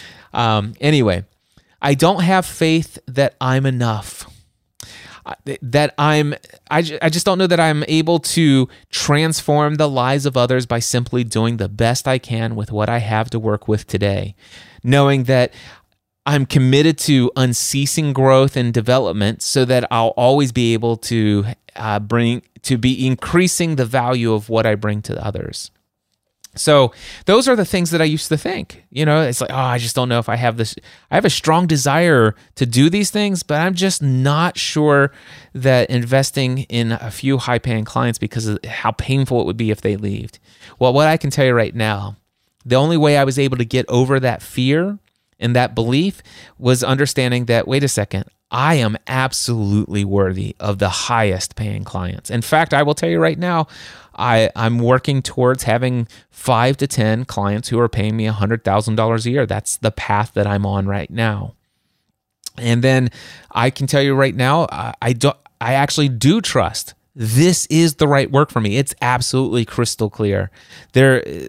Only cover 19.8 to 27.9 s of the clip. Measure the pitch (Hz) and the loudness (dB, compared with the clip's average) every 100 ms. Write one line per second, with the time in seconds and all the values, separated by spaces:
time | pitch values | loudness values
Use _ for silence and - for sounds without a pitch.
19.8 | 120 117 113 - 123 139 135 117 117 113 | 0 0 0 2 2 4 2 0 2 2
20.8 | 117 113 - 117 107 104 107 - _ - | 0 -2 -2 0 2 2 0 -6 _ -10
21.8 | 110 104 104 117 117 120 - - - 127 | -4 -4 -2 0 0 -2 -8 -12 -4 0
22.8 | 127 131 131 127 - 170 180 - 170 147 | 0 0 -2 -2 0 2 2 0 -2 -2
23.8 | 117 127 120 127 117 110 107 113 113 107 | -2 0 0 0 0 -2 0 0 0 0
24.8 | 107 104 - 98 107 - - - - _ | -2 -4 -6 -8 -8 -8 -10 -12 -16 _
25.8 | _ _ _ _ _ _ - - - 143 | _ _ _ _ _ _ -18 -6 2 4
26.8 | 123 - - - - 220 262 247 135 190 | 4 0 -18 -6 2 2 4 2 0 0
27.8 | 170 | 0